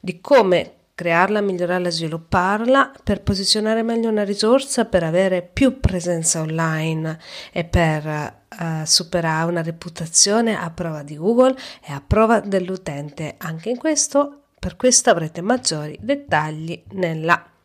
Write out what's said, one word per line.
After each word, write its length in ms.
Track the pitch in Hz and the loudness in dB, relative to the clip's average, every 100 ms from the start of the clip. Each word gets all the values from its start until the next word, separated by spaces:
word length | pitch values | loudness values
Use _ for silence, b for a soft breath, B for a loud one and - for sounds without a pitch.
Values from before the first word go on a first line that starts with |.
di 200 | 185 170 | -8 -10
come 540 | - 277 196 175 - _ _ | 4 6 6 2 0 _ _
crearla, 460 | - 170 165 190 208 | -8 0 2 4 2
migliorarla 480 | 202 180 175 180 180 | 0 -2 -2 -2 -2
e 20 | |
svilupparla 1000 | 165 165 165 165 190 180 208 233 269 - - | -4 -6 -6 -2 0 0 0 0 0 -2 -4
per 200 | - 202 | -4 -2
posizionare 600 | - 196 196 214 214 226 | -2 -2 0 0 0 0
meglio 260 | 226 233 226 | 0 -2 0
una 140 | 214 | 0
risorsa, 640 | 202 202 214 233 - - | -2 0 2 2 2 -2
per 180 | - 185 | 0 0
avere 400 | 165 170 190 180 | 2 2 2 0
più 380 | 175 - 262 262 | -2 2 2 4
presenza 600 | - 180 170 170 160 165 | 0 0 -2 -2 0 -2
online 760 | 156 160 165 156 160 160 160 160 B B B | -2 -2 0 0 -2 -2 -4 -8 B B B
e 120 | - | -6
per, 420 | 170 180 160 156 151 | 0 2 2 2 -4
eh, 800 | 151 147 - _ - 165 160 156 | -6 -6 -10 _ -8 -6 -4 0
superare 640 | - 165 175 165 156 165 | 0 2 -2 0 0 0
una 120 | 175 | -2
reputazione 920 | 165 165 170 - 165 - 202 214 233 214 | -4 -8 -12 -10 -2 2 4 4 2 0
a 140 | 170 | -4
prova 320 | 165 170 156 | -6 -8 -8
di 140 | 143 151 | -10 -4
Google 400 | 175 233 262 262 B B | 0 4 4 2 B B
e 80 | - | -12
a 80 | 143 - | -14 0
prova 320 | 202 220 226 | 2 4 4
dell'utente. 960 | 202 196 180 185 175 143 147 - 156 - | 2 -2 -2 -8 -8 -10 -10 -10 -10 -10
Anche 300 | 160 160 208 | -12 -10 -6
in 100 | 247 | -4
questo, 640 | 320 294 - 277 285 285 _ _ | 0 0 2 2 0 -6 _ _
per 180 | 185 - | -10 0
questo 340 | 254 247 - | 4 4 4
avrete 300 | 170 156 165 | 2 0 -6
maggiori 580 | 185 254 - 156 151 156 | -2 0 0 -4 -8 -12
dettagli 840 | 214 285 285 156 156 156 160 165 - | -4 -4 0 0 0 -6 -8 -10 -12
nella 520 | 190 175 160 160 170 - _ | -4 -4 -2 0 0 -2 _